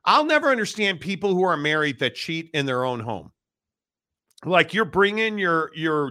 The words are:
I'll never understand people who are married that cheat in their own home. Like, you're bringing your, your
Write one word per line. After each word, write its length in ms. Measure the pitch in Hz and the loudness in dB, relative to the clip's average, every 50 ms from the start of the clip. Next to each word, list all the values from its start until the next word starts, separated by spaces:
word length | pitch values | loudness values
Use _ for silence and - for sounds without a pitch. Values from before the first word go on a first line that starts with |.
| - | 0
I'll 200 | 180 220 294 302 | 2 4 4 4
never 260 | 330 302 302 - 277 | 2 2 2 2 2
understand 500 | 262 226 202 - - 220 208 196 180 143 | 2 0 -2 -4 -2 -2 -2 -2 -2 -2
people 320 | 135 190 190 151 202 196 185 | -6 -6 -6 -2 0 0 2
who 100 | 180 185 | 2 2
are 120 | 180 160 | 2 0
married 440 | 147 147 151 156 156 151 147 127 - | 0 0 0 0 2 0 -2 -2 -2
that 160 | 139 120 - | -2 -2 -2
cheat 340 | - - - 165 165 160 - | -6 -8 -6 -6 -6 -8 -4
in 140 | - 147 139 | -4 -2 -2
their 180 | 135 127 123 127 | 0 -2 -2 -2
own 140 | 127 123 117 | -2 -4 -4
home. 320 | 110 120 107 87 80 - _ _ _ _ _ _ _ _ _ _ _ _ _ _ _ _ _ _ _ _ _ _ - | -6 -8 -8 -8 -10 -16 _ _ _ _ _ _ _ _ _ _ _ _ _ _ _ _ _ _ _ _ _ _ -4
Like, 300 | 165 185 170 165 - 175 | 2 2 2 2 2 0
you're 100 | 214 220 | -2 -2
bringing 540 | 143 - 185 196 202 208 220 220 220 214 202 | 0 2 2 2 2 2 0 -2 -2 -2 -2
your, 320 | 190 175 165 160 156 - - | 0 0 0 0 -2 -4 -6
your 340 | 160 160 160 151 151 143 131 | -4 -2 0 0 0 0 -2